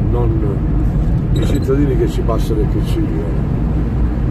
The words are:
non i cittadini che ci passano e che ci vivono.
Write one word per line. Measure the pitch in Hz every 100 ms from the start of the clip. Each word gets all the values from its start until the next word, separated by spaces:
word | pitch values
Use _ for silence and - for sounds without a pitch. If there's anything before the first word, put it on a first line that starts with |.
| -
non | 117 117 - - - - - - - - - -
i | - -
cittadini | - - 135 147 123
che | 120
ci | -
passano | 117 110 - 113
e | -
che | - -
ci | -
vivono. | - - - - - - - - - - - - -